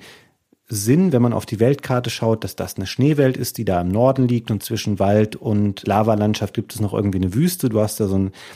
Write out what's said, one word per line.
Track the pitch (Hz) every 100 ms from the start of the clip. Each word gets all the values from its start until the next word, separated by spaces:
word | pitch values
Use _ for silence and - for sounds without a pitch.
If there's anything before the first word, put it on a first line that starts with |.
| - - _ _ _ _ -
Sinn, | 107 104 151 190
wenn | 131
man | 120
auf | 104 -
die | 98
Weltkarte | 117 143 - 127 120
schaut, | - 113 113
dass | 98
das | - 95 -
eine | 95
Schneewelt | - 139 147 131 127
ist, | 127 -
die |
da | 101 90
im | 90
Norden | 101 127 131 123
liegt | 120 -
und | 104
zwischen | - 113 - 98
Wald | 98 107 107
und | - 117 104 104 98 -
Lavalandschaft | 101 110 107 104 104 101
gibt | - -
es | -
noch | 107
irgendwie | 104 101 92
eine | 95
Wüste. | 104 175 175 127
Du | 110
hast | 107 -
da | 104
so | 95
ein | 95 - -